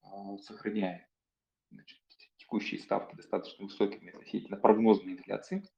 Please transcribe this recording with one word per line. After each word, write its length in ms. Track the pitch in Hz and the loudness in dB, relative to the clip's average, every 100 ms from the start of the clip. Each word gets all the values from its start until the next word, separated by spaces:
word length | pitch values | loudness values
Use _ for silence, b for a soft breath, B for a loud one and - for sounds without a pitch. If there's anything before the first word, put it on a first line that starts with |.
а, 360 | - 98 98 101 | -18 -14 -10 -12
сохраняя, 680 | - 107 104 107 92 87 - _ _ _ _ _ _ | -12 -8 -4 0 -2 -4 -14 _ _ _ _ _ _
значит, 280 | - - - _ | -20 -20 -20 _
т-, 180 | _ - _ | _ -20 _
текущие 420 | - 110 - - | -4 -4 -4 -8
ставки 360 | - - - - | -4 -4 -4 -16
достаточно 480 | - - - - 98 | -6 -6 -6 -14 -14
высокими 440 | - 101 - 90 | 0 0 0 -16
относительно 460 | - - 104 - 98 | -20 -8 -8 -6 4
прогнозной 560 | - 107 113 101 92 | 6 8 8 6 4
инфляции 500 | 90 - 98 - 190 - | -12 -6 -6 -4 -6 -6